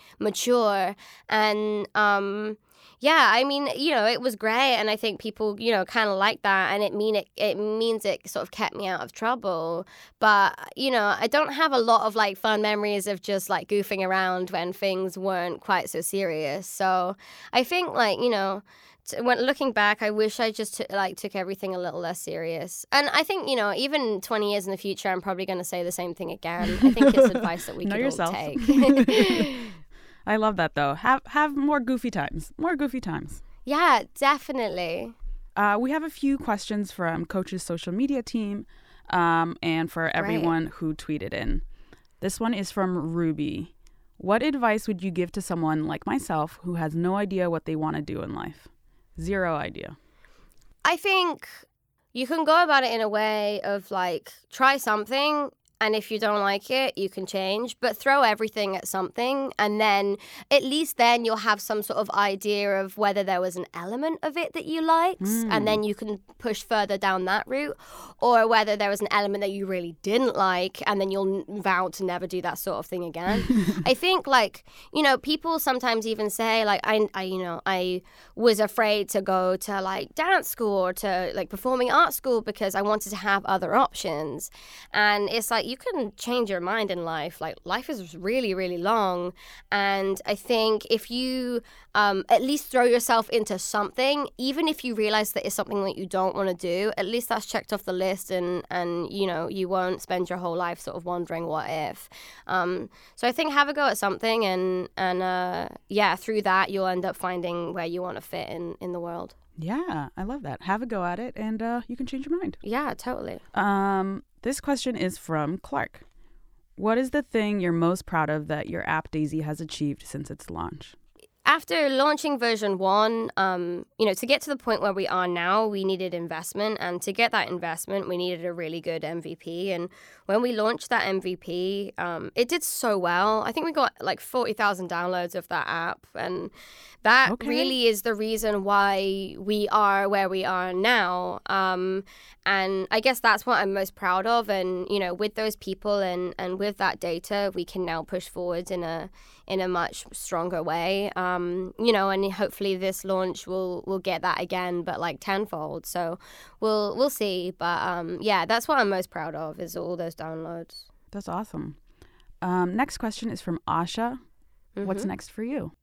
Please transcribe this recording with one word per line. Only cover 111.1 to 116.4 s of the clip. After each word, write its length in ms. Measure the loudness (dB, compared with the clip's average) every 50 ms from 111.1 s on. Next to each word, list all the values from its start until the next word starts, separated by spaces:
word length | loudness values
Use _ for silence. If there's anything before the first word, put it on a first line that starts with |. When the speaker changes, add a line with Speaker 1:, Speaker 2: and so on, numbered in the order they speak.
| -4 -6
Speaker 2:
it 140 | -8 -8 -8
and, 280 | -6 -6 -4 -4 -4
uh, 180 | -4 -4 -4 -4 -6 -8
you 80 | -8
can 100 | -8 -8
change 200 | -8 -8 -8 -4
your 120 | -4 -4 -4
mind. 200 | -4 -6 -8 -8
Speaker 1:
Yeah, 300 | -6 -4 -4 -2 -2 -4 -6
totally. 460 | -6 -8 -8 -8 -8 -8 -10 -12 -12 -14 -6 -2
Speaker 2:
Um, 680 | 0 2 2 2 2 2 2 2 0 0 -2 -4 -8 -10 _ _ _
this 180 | -6 -4 -4 -4
question 360 | -2 -2 -2 0 -2 -2 -2
is 200 | -2 -2 -2 -4
from 400 | -6 -6 -2 -2 0 0 0 -2 -4
Clark. 440 | -6 -6 -4 -4 -4 -4 -8 -14 -20 -20 -20 -20 -20 -20 -20 -20